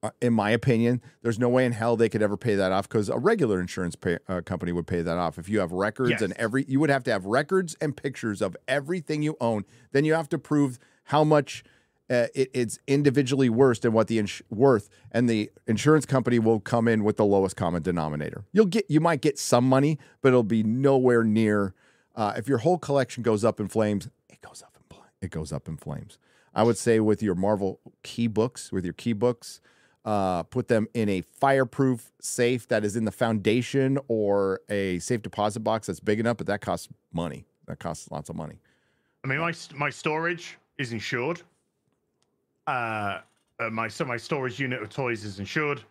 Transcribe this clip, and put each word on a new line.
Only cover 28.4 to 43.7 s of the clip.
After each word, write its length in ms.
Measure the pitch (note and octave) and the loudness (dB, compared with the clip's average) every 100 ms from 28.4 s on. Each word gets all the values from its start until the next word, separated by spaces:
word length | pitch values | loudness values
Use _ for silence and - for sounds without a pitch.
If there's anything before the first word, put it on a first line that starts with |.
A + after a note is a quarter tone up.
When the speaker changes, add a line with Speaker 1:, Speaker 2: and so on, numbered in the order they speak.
| A#2 - - | -2 -2 -8
Speaker 1:
with 120 | F#2+ | -6
your 100 | F2 | -6
key 200 | - - | -6 -4
books, 480 | G#2+ A#2+ A#2+ - - _ _ _ _ | 0 0 -2 -10 -20 _ _ _ _
uh, 380 | A2+ G#2 F#2+ F2+ | -4 -2 0 -2
put 260 | D#2+ B2+ A#2 | -4 -6 0
them 200 | A2+ G#2+ | 0 0
in 160 | A#2+ G#2+ | -2 -2
a 140 | F#2+ | -2
fireproof 920 | E2+ - C#3 C3+ B2 - C3+ A#2+ - _ | -6 0 2 4 0 0 0 0 -6 _
safe 480 | - - A#2+ B2 - | -10 0 0 0 -2
that 160 | A2+ | -2
is 100 | G#2 | 0
in 120 | G#2 A2 | -2 -4
the 60 | |
foundation 840 | - A#2 A2 G2 A#2 A#2 C#3 C3+ C3+ - | 0 0 2 2 0 0 0 0 -2 -2
or 520 | A2+ G#2 G2+ G2 F#2+ _ | -2 2 2 0 -2 _
a 300 | G#2 G2 F2+ | -4 -2 -4
safe 240 | - A#2+ | -2 -4
deposit 380 | G2 - G#2+ G#2 | -4 -2 -2 -2
box 260 | G#2+ A2 - | -2 -2 -4
that's 140 | F2 | -6
big 200 | - G#2+ | -2 0
enough, 160 | A#2 A#2+ | 0 -2
but 100 | E2 | -4
that 120 | G2+ | -4
costs 280 | - F2 - - _ | -2 -6 -6 -20 _
money. 360 | E2+ E2+ C#2 - _ - | -8 -8 -8 -18 _ -16
That 100 | E2 | -12
costs 320 | F2 D#2+ - | -10 -12 -12
lots 180 | D2+ D2+ | -14 -12
of 80 | E2+ | -12
money. 220 | D#2 - _ _ _ _ _ _ | -12 -16 _ _ _ _ _ _
Speaker 2:
I 40 | C3+ | -6
mean, 100 | C3+ | -4
my 140 | E3 | -4
st-, 260 | E3+ - C#3+ | -6 -14 -6
my 100 | D3 | -6
storage 720 | C3 D#3+ D#3 E3 F3 - - _ - | -4 -4 -2 -4 -6 -12 -20 _ -12
is 160 | C3 | -8
insured. 480 | A2+ - B2 C3 F3 - _ _ _ _ _ _ _ _ _ _ _ - | -8 -6 -4 -4 -6 -12 _ _ _ _ _ _ _ _ _ _ _ -6
Uh, 520 | C3 A#2 A2 G2+ F#2 - _ _ _ | -4 -4 -4 -4 -6 -12 _ _ _
uh, 120 | A2+ | -6